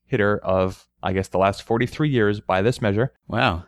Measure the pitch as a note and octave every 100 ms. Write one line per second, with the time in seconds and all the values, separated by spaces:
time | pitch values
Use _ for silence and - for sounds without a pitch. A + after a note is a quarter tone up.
0 | - B2+ G2+ G#2 - F#2 F#2 F#2+ _ _
1 | F#2+ F#2+ F#2+ F2+ F#2+ - - A2+ B2 -
2 | D3+ B2+ G#2 G#2 - F#2 G#2 - G#2+ G2+
3 | C3 _ - A2+ B2+ F2